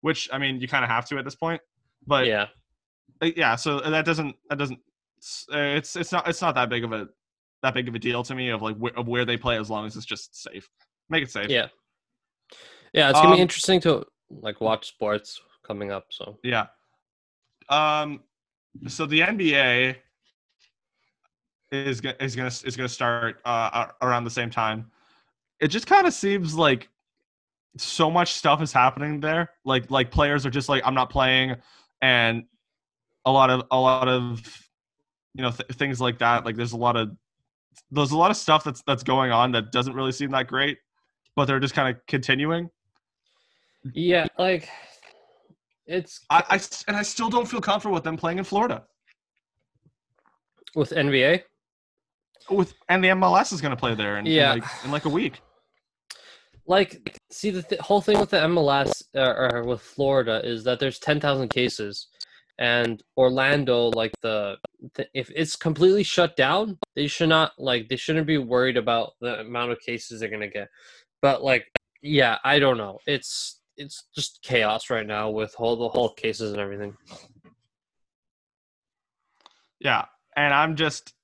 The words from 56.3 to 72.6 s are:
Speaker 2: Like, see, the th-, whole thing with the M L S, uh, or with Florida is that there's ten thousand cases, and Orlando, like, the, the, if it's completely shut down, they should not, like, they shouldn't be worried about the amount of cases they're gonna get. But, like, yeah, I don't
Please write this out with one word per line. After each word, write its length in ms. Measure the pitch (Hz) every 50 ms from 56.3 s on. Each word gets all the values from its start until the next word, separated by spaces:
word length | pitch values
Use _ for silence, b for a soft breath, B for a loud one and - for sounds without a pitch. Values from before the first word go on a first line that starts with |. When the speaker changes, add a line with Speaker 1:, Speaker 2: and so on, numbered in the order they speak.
| B B B B B B _
Speaker 2:
Like, 500 | - 180 196 196 - - - _ - - - _ _
see, 200 | - - - 208
the 120 | 185 185 165
th-, 180 | - - -
whole 200 | - - 202 202
thing 180 | - - 208 202
with 120 | - -
the 100 | - 180
M 160 | 156 160 175
L 140 | 170 156 143
S, 320 | 139 139 135 - - - - _ _
uh, 200 | 139 131 127 117
or 280 | - 131 123 117 120 117
with 180 | 120 123 113 -
Florida 580 | - - - 139 135 139 135 123 113 110 110 -
is 200 | 120 120 113 110
that 160 | 123 123 117
there's 180 | 139 135 127 -
ten 220 | - - 151 147
thousand 300 | 147 143 139 135 131 110
cases, 580 | - 131 123 123 - - 110 101 101 - - B B B B B B B B B B -
and 440 | 123 120 120 120 120 117 113 104 - _ _
Orlando, 760 | - 131 127 127 135 135 135 143 143 139 127 123 120 120 117
like, 220 | 110 113 113 110 - - -
the, 340 | 113 110 107 104 101 98 - _ - _ _ - 127 _
the, 120 | - 135 - _
if 180 | 135 120 - -
it's 200 | 151 160 156 -
completely 460 | - - 165 156 143 175 185 190 208 196
shut 340 | - - - 175 165 -
down, 420 | - 131 131 156 190 214 220 190 - - _ _
they 120 | - 147
should 220 | 147 - - 170 160
not, 240 | 160 160 160 - - -
like, 300 | 139 135 123 120 110 110
they 80 | 127
shouldn't 300 | 120 - - 160 160 156
be 120 | 147 160 147
worried 380 | 131 113 123 123 127 131 123
about 360 | 123 110 123 117 117 110 - _ _
the 200 | 120 120 120 107
amount 300 | 110 110 120 120 120 120
of 80 | 120 117
cases 400 | _ - 120 113 - - 117 110
they're 100 | 113 104
gonna 180 | 107 107 107 101
get. 200 | - 104 101 - b b b b b b b b _ _
But, 240 | - 139 135 120 -
like, 260 | 135 131 120 - _ _ - _ _ _ _ -
yeah, 360 | 147 151 139 131 117 113 - -
I 140 | 131 143
don't 200 | 147